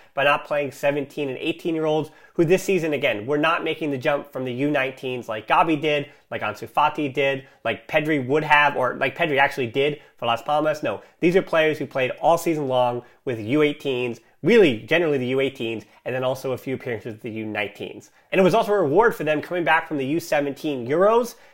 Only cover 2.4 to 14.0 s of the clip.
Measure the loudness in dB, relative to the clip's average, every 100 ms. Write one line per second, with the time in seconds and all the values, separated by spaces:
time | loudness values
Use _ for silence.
2.4 | 4 2 2 0 0 0 0 -2 -2 0
3.4 | 2 0 -2 -4 -4 -2 0 -2 -4 -8
4.4 | -6 -2 0 0 -2 -4 -8 -6 -6 -8
5.4 | 0 2 4 2 0 -2 -4 -12 _ -6
6.4 | -6 -6 -4 0 0 0 -2 0 0 -2
7.4 | -8 _ -4 -4 -2 -2 0 0 0 0
8.4 | 4 4 4 2 -2 -2 -4 -2 0 2
9.4 | 2 0 -4 0 -2 -2 -12 _ -2 -2
10.4 | 0 0 0 -2 -4 -6 -10 _ 2 2
11.4 | 2 2 2 0 -4 -2 -2 0 2 2
12.4 | 2 -2 0 2 2 -2 -10 _ -8 -6
13.4 | 0 2 2 0 -4 -2